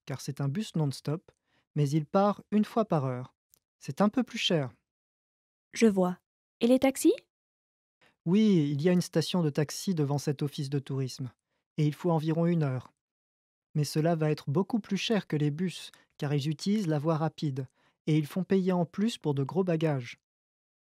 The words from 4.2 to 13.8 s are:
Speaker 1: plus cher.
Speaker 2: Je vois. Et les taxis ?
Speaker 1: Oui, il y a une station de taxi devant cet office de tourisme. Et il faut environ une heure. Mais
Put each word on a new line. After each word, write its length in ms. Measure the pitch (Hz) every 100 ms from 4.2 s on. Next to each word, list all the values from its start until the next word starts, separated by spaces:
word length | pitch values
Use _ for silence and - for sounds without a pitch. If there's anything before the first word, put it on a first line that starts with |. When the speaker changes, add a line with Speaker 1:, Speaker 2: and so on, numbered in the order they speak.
Speaker 1:
plus 160 | 233 226
cher. 320 | - 165 127 - _ _ _ _ _ _ _ _ _
Speaker 2:
Je 120 | - 226
vois. 320 | 196 180 185 _ _ _ -
Et 60 | 233
les 120 | 254
taxis ? 360 | 269 262 320 466 _ _ _ _ _ _ _ _ _ _ 165
Speaker 1:
Oui, 440 | 196 220 185 143
il 100 | 143
y 60 | 175
a 20 |
une 100 | 180
station 400 | - 165 151 185
de 80 | 156
taxi 460 | 143 147 - - 165
devant 240 | 139 143
cet 240 | - 143
office 260 | 147 - 139
de 80 | 143
tourisme. 540 | 135 135 131 - 127 _ _ _ _ -
Et 100 | 151
il 60 | 143
faut 160 | 175
environ 340 | 165 160 160 170
une 160 | 170
heure. 320 | 143 127 - _ _ _ _ _ _ _ _
Mais 100 | 151